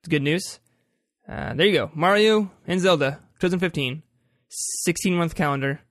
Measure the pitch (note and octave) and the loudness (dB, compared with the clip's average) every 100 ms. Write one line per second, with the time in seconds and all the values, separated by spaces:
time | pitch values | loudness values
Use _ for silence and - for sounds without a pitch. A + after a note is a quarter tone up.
0 | - D3 C#3+ E3+ - - _ _ _ _ | 0 0 2 -2 -4 -14 _ _ _ _
1 | _ _ - - - A#2+ F#3+ E3+ A2 D3+ | _ _ -14 -10 -8 2 2 2 -2 0
2 | E3+ G3+ G#3+ G#3+ G3 - - F3+ F#3 E3+ | 2 4 4 2 0 -8 -4 0 2 4
3 | C#3 C#3 _ _ F#3 F3+ F3+ D#3 C3 C#3 | 2 -4 _ _ -2 0 -2 -2 -6 -6
4 | - _ _ _ _ - - - - E3+ | -14 _ _ _ _ -10 -8 -4 -2 0
5 | G3 F3 E3+ - D3 C#3 C3+ C#3 _ | 0 0 0 0 -2 0 -2 -4 _